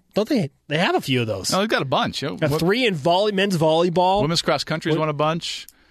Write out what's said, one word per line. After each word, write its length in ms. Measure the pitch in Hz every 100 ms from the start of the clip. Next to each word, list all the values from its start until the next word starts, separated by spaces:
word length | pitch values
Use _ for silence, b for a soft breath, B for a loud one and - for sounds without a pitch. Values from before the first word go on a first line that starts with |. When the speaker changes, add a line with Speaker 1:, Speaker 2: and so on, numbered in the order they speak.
| _ -
Speaker 1:
don't 120 | 214
they, 200 | 277 147 _ -
they 120 | 147
have 160 | 202 349
a 60 |
few 200 | - 127
of 60 | 113
those? 240 | 98 92
Speaker 2:
No, 80 | 185
they've 100 | 214
got 140 | 254
a 20 | 143
bunch. 380 | 151 226 -
You 60 | 139
know, 60 | 87
Speaker 1:
Got 120 | 156
Speaker 2:
wo- 80 | 151
Speaker 1:
three 300 | 165 220 247
in 80 | 175
volley-, 360 | 139 175 214
men's 220 | 196 202 180
volleyball. 680 | 160 160 180 175 180 196
Speaker 2:
Women's 180 | 156 165
cross 220 | - 143
country's 320 | - 160 165 156
Speaker 1:
Wo- 60 |
Speaker 2:
won 80 | 156
a 40 |
bunch. 540 | 147 151 165 - - - b b